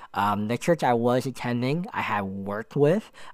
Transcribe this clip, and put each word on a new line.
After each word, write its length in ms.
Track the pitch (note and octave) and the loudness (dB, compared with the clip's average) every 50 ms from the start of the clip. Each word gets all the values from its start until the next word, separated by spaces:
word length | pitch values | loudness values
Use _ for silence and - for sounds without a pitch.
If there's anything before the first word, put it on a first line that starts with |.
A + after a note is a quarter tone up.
| - - - | -16 -8 -2
Um, 320 | F#2+ G2+ G#2 G2+ G2+ G#2 | 0 2 2 2 0 0
the 100 | G#2+ A#2+ | -2 -2
church 260 | - - F3 E3+ D#3 D#3+ | 0 2 2 2 2 4
I 120 | B2+ A#2+ | 2 2
was 320 | A#2 A#2 B2 B2 B2+ B2 | 4 4 2 2 2 0
attending, 580 | C3+ B2 - - B2 A#2+ A#2+ B2 C3 D3+ F3 F3+ - - | -2 -6 -6 -4 -2 -2 0 0 0 0 -2 -4 -4 -4
I 80 | - | -4
had 220 | - - A2 G#2 G2 | -4 -2 -2 -2 -4
worked 520 | F#2+ G2 G2 G2 G2+ G2+ A2 A2+ - - | -4 -6 -6 -6 -6 -6 -6 -6 -2 2
with, 360 | C#3+ C#3+ D3 F#3 A3+ - - - - - - | 4 4 4 4 2 -2 -6 -16 -18 -18 -16